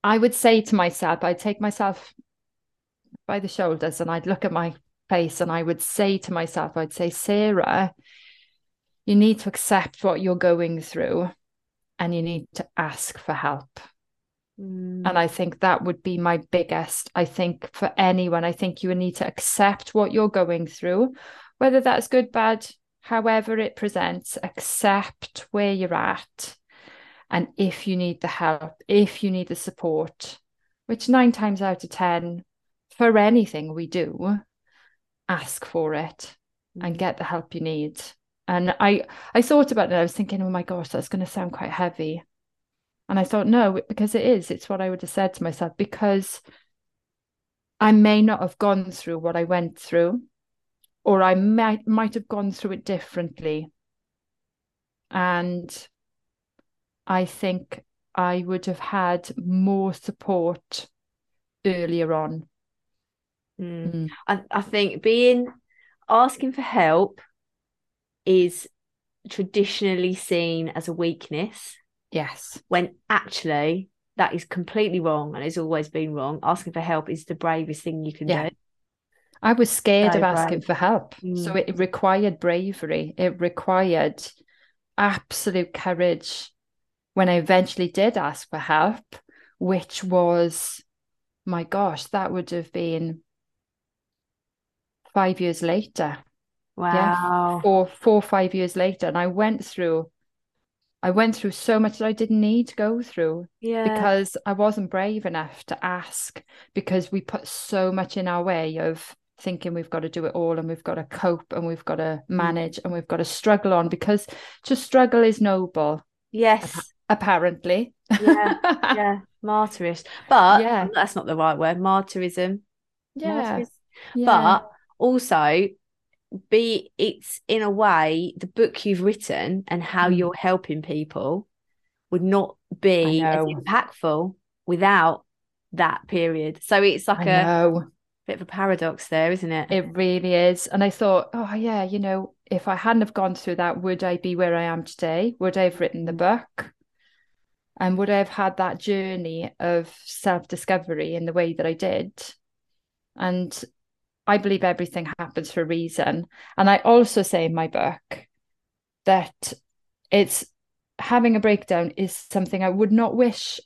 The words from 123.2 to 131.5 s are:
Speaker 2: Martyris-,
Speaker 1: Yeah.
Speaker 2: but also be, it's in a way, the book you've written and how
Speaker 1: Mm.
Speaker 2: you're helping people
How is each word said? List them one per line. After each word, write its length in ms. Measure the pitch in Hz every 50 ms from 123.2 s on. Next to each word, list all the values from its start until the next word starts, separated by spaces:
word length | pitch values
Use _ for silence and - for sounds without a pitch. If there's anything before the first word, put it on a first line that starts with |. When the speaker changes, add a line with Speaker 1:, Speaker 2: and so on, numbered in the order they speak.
| 311 320 311 294 247 220 214 -
Speaker 2:
Martyris-, 100 | 240 - _ _ _ _ _ - - - -
Speaker 1:
Yeah. 100 | 247 247
Speaker 2:
but 460 | 247 214 170 156 175 196 - - - - _ _ _ _
also 720 | _ - 247 254 254 247 - 190 160 151 147 151 175 202 190 196 _ _ _ _ _ _ _ _ _ _ _ - 190 _ _
be, 420 | 214 220 233 233 220 - - - _
it's 440 | - - 220 - - - - - - _
in 140 | - 220 220
a 80 | 214 208
way, 640 | 202 202 220 202 180 160 156 156 160 165 175 175 -
the 100 | - -
book 380 | 185 _ - 233 - - - -
you've 160 | 208 196 175
written 640 | 180 202 214 208 - - - - 85 143 185 190 196
and 160 | - - 175 170
how 260 | - - 185 180 180
Speaker 1:
Mm. 80 | 180
Speaker 2:
you're 160 | 175 180 175 180
helping 480 | - - 185 185 185 185 - 151 156
people 680 | 151 - 143 151 156 151 - - 107 135 165 196 214 _